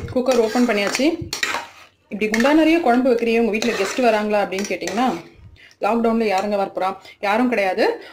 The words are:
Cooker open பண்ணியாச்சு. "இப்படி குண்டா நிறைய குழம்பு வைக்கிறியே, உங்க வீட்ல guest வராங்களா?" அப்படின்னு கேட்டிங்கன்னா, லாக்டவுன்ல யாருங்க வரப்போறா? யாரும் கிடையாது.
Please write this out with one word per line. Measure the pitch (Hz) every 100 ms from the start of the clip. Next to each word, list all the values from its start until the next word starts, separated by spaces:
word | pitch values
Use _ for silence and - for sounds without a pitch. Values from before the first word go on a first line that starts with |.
| -
Cooker | 254 254 240
open | 220 247 240
பண்ணியாச்சு. | 208 196 - 294 330 - - - - - - - _ -
"இப்படி | 202 214
குண்டா | 220 262
நிறைய | 311 311 339
குழம்பு | 254 247 262
வைக்கிறியே, | 233 233 226
உங்க | 226
வீட்ல | 214 233
guest | 196 190 - 233
வராங்களா?" | 214 214 208 185
அப்படின்னு | 190 202
கேட்டிங்கன்னா, | 180 170 202 254 170 - - - - - -
லாக்டவுன்ல | 202 233 226 226
யாருங்க | 214 190 208 202
வரப்போறா? | 190 185 185 190 - -
யாரும் | 202 220 254
கிடையாது. | 220 190 185 370 - -